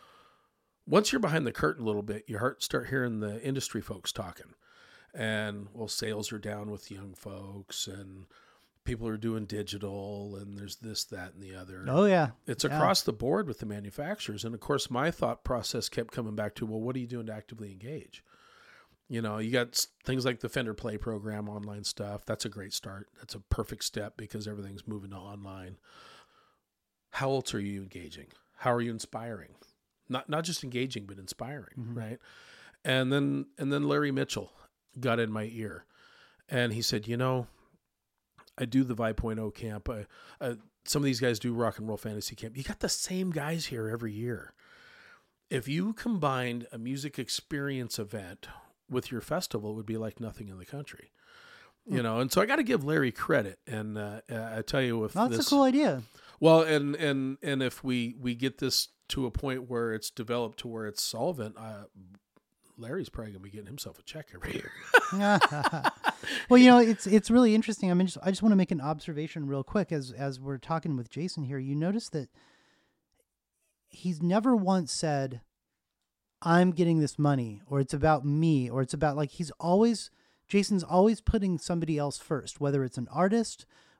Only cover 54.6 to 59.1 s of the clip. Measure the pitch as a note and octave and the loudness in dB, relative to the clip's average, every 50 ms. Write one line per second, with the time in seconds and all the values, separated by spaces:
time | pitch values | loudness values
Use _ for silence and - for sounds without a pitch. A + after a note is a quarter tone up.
54.6 | A2 - - C#3+ C3 B2 A#2 A2+ G#2+ G#2+ - E3+ A3+ B3+ A#2 A2+ C4+ - D4 C#4+ | -4 -2 0 0 0 2 0 0 -2 -2 0 0 2 2 2 2 2 4 6 6
55.6 | C#4 C4 B3+ C#4 D4+ A#3 D3+ C3 A2 - - - - - - - D3 D#3+ D#3+ D#3+ | 6 6 6 6 4 4 2 0 -4 -10 -16 -20 -20 -20 -2 4 8 10 10 10
56.6 | E3 D#3+ D#3 D3 C#3+ C#3+ C#3+ D3+ E3 D3 C#3 C3+ C3+ C3 C3+ C#3 - D#3+ C#3 C3 | 8 6 4 2 2 0 0 0 0 0 0 0 0 -2 -4 -6 -4 -2 -2 0
57.6 | C3 B2 - - - C3+ B2+ B2 A#2+ A#2 - - B2+ B2 A#2+ A#2 C3 C3+ C3 - | 0 -2 -2 -4 -2 -2 0 0 0 -2 -4 -4 -4 -4 -2 -2 -2 -2 -2 -2
58.6 | D3 C3 B2+ - - - _ _ _ - | -2 0 0 0 0 -2 _ _ _ -8